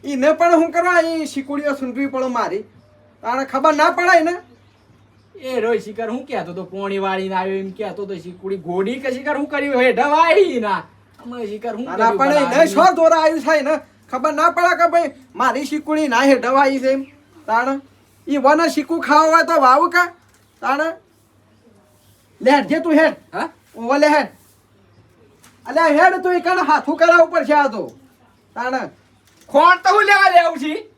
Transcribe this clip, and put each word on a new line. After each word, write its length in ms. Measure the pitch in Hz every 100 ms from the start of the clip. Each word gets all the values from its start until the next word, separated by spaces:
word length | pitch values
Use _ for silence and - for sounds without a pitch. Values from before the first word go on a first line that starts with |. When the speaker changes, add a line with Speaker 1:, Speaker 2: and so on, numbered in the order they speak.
Speaker 1:
ઈને 280 | 269 269 285
પણ 240 | 311 339 330
હું 100 | 330
કરવા 280 | 339 349 349
ઈ 260 | 330 330 302
શીકુડીઓ 500 | 277 269 285 294 277
સૂંટવી 300 | 262 240 277
પડે 260 | 262 262 247
મારી? 260 | - 196 208 _ _ _ _ _
તાણે 220 | 220 262
ખબર 300 | 269 262 311
ના 160 | 294 330
પડે 340 | 339 349 349 320
ને? 60 | 359 - _ _ _ _ _ _ _ _
Speaker 2:
એ 260 | 392 262 254
રોય 200 | 214 233
શિકાર 300 | 214 214 226
હું 160 | 247 -
કહેતો 260 | 226 170
તો, 100 | 175
પોણી 400 | 180 190 196 196
વાળીને 320 | 196 190 190 185
આવ્યો 240 | 190 196
એમ 100 | 190
કહેતો 340 | 185 208 175 196
તો, 80 |
શીકુડી 420 | 185 170 175 190 196
ગોડી 440 | 160 180 196 262
કે 120 | 269
શિકાર 240 | 247 277 285
હું 100 | 285
કર્યું 380 | 294 285 254
હેઠળ 260 | 254 208 285 302
વાઈ 440 | 330 359 359 254
ના? 220 | 214 185 - _ _ _
અમે 260 | 240 247 214
શિકાર 280 | 208 233 214
હું 80 |
Speaker 1:
ના, 120 | 269 196
ના, 140 | 226
Speaker 2:
કર્યું 80 | 202
Speaker 1:
પણ 100 | 277
Speaker 2:
ભલા 340 | 294 262 262
Speaker 1:
એને 120 | 330
શું 220 | 202 370 339
દોર 160 | 320
આવ્યું 300 | 320 320 320
છે 140 | 269 311
એને? 220 | 269 294 - _ _
ખબર 220 | 254 302
ના 180 | - 339
પડે 260 | 349 349 339
કે 60 | 339
ભાઈ 180 | 339 311 - _
મારી 320 | - 247 240 294
શીકુડી 420 | 302 302 302 302
ના 160 | 240 277
હેઠળ 280 | 262 240 269
આવી 180 | 277 269
છે 120 | 262
એમ? 120 | 269 269 _ _ _ -
તાણે 280 | 226 254 277 _ _ _ _ -
ઈ 160 | 285
વને 240 | 262 302 320
શીકું 260 | - 294 330 254
ખાવા 240 | 294 320
હોય 160 | 330 330
તો 100 | 330
વાવું 300 | 262 277 330
કે? 140 | 349 349 - _ _ _ _
તાણે 260 | 240 285 320 330 _ _ _ _ _ _ _ _ _ _ _ _ _ _
લે 100 | 254
હેડ 180 | 285 214
જે 120 | 311
તું 180 | 339 302
head. 160 | 320 - _
Speaker 2:
Ha? 160 | - 320 _ _ -
Speaker 1:
ઓવે 220 | 233 285
લે 120 | 302 294
head. 120 | 226 _ _ _ _ _ _ _ _ _ _ _ _ _ -
અલ્યા 300 | 285 330 294
હેડ 200 | 370 370
તું 140 | 359 359
ઈ 80 | 349
કણ 220 | 370 277
હાથું 300 | 294 - 330
કરાવવું 320 | 330 339 330
પડશે 240 | 339 285 294
આ 60 | 285
તો. 180 | 214 131 - _ _ _ _ _
તાણે 260 | - 247 254 208 _ _ _ _ _ _
Speaker 2:
ખોણ 340 | 277 339 370
તો 140 | 381 403
હું 100 | 403
લેવા 200 | 403 392 349
લેવું 240 | 339 311
છી? 140 | 302 320 -